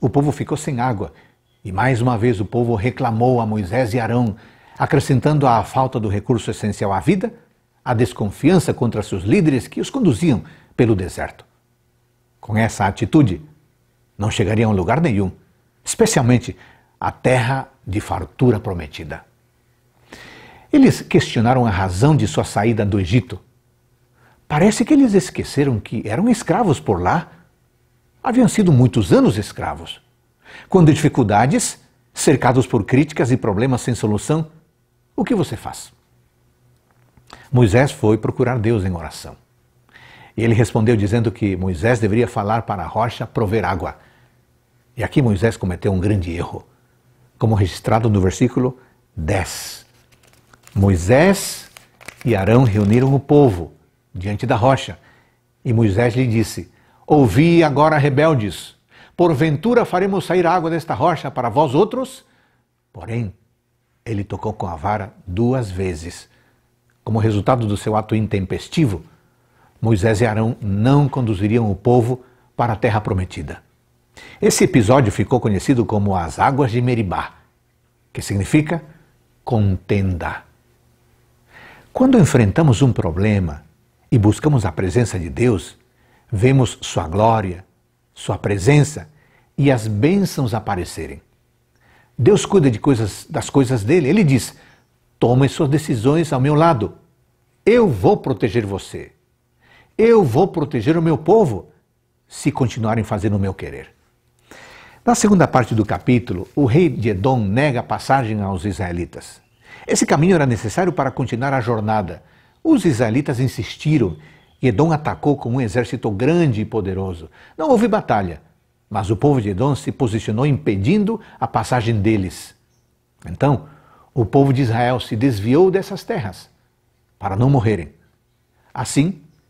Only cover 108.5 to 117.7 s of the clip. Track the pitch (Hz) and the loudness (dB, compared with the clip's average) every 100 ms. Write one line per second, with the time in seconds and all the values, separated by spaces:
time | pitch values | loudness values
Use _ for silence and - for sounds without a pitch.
108.5 | 95 104 92 90 87 85 85 - - _ | -4 -4 -4 -6 -6 -8 -12 -20 -20 _
109.5 | _ _ - - 208 - 160 170 175 135 | _ _ -12 -4 -2 0 2 4 4 2
110.5 | 110 110 - 180 151 131 - 123 117 139 | -2 -4 -2 -2 -2 -4 -4 -6 -6 -4
111.5 | 135 110 110 104 110 90 82 _ _ _ | -2 -2 -2 -2 -2 -2 -8 _ _ _
112.5 | _ 330 285 175 113 117 120 147 123 131 | _ 0 2 2 0 0 0 -2 -2 -2
113.5 | - - - 151 156 98 76 - _ _ | -4 -10 -6 0 0 0 -4 -16 _ _
114.5 | _ 131 104 160 151 151 95 147 139 123 | _ -2 2 2 0 -4 -4 -2 -2 -2
115.5 | 127 113 117 117 123 120 98 127 175 160 | -4 -2 -2 -4 -4 -6 -2 0 2 2
116.5 | 107 107 113 95 95 95 82 80 _ - | 0 -4 -4 -4 -4 -6 -10 -16 _ -18
117.5 | - 311 | -6 0